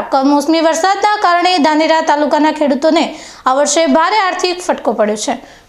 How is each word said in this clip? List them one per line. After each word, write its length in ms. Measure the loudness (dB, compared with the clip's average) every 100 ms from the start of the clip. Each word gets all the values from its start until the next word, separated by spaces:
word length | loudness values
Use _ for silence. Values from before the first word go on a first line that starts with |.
| -2
કમોસમી 520 | 0 2 0 2 2 2
વરસાદના 480 | 0 0 0 0 0
કારણે 320 | 0 2 2 2
ધાનેરા 420 | 2 2 2 0 2
તાલુકાના 420 | 0 0 2 0 0
ખેડૂતોને 460 | -2 0 2 2 -2 -6 -18 -6 -2
આ 80 | 0
વર્ષે 280 | 0 0 2
ભારે 300 | 2 2 0
આર્થિક 380 | -2 -2 -4 -4
ફટકો 320 | -4 -4 -2
પડ્યો 280 | -2 -2 -2 -6
છે. 100 | -8 -10 -20